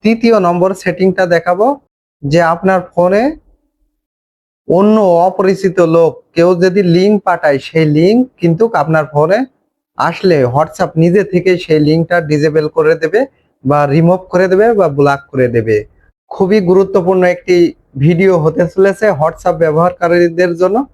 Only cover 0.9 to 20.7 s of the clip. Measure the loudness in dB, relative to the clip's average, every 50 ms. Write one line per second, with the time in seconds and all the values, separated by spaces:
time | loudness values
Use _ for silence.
0.9 | -4 0 -2 0 0 0 0 0 0 -2 0 -2 -2 0 0 -2 -2 -4 _ _
1.9 | _ _ _ _ _ _ -6 -2 0 0 2 0 -2 -2 -2 -2 -2 -2 -4 -4
2.9 | _ -2 0 0 0 0 -2 -2 -4 -8 _ _ _ _ _ _ _ _ _ _
3.9 | _ _ _ _ _ _ _ _ _ _ _ _ _ _ _ -2 0 2 2 2
4.9 | 2 2 2 2 2 2 2 0 0 0 -2 -2 -2 0 -2 -4 0 0 0 2
5.9 | 2 2 2 0 -2 -8 _ _ _ 0 2 2 2 0 0 0 0 0 0 2
6.9 | 2 2 2 2 0 0 _ -2 -4 -2 0 -2 -2 -2 -6 -4 -2 0 0 2
7.9 | 2 2 2 2 2 0 -2 -2 _ _ -2 -2 0 0 0 0 0 -2 -2 0
8.9 | 0 -2 -2 -2 -2 -2 0 0 0 -2 -4 -6 _ _ _ _ _ _ _ _
9.9 | _ -4 -4 -4 -4 -2 0 0 2 2 0 0 0 -2 -4 -4 -4 -6 -6 -4
10.9 | 0 0 0 2 2 0 -2 0 -4 -2 0 0 -2 -2 0 -2 0 2 2 2
11.9 | 0 0 0 -2 -2 -4 -2 -2 -2 0 0 0 0 -2 -2 -2 _ 0 0 0
12.9 | 0 0 -2 -2 -2 -2 -2 -2 _ _ _ _ _ _ -4 -2 0 0 0 2
13.9 | 2 2 2 2 0 -2 -4 -4 -2 0 0 2 2 2 2 2 2 0 0 -2
14.9 | 0 0 0 0 0 -4 -8 _ -2 -2 -2 0 0 -2 -2 0 -2 -2 -4 _
15.9 | _ _ _ _ _ _ _ _ -4 -4 -2 0 0 0 2 2 2 2 2 2
16.9 | -2 -2 0 0 0 0 0 0 -2 -4 _ 0 2 2 2 0 -2 _ _ _
17.9 | _ 0 0 0 2 2 2 2 2 2 0 -2 0 0 -4 -2 0 0 0 0
18.9 | 0 0 -2 -2 0 0 -2 -4 -4 -4 -4 -4 -2 0 -2 0 0 0 0 -2
19.9 | -2 _ -2 0 2 2 0 0 0 -2 -2 -2 0 -2 -2 0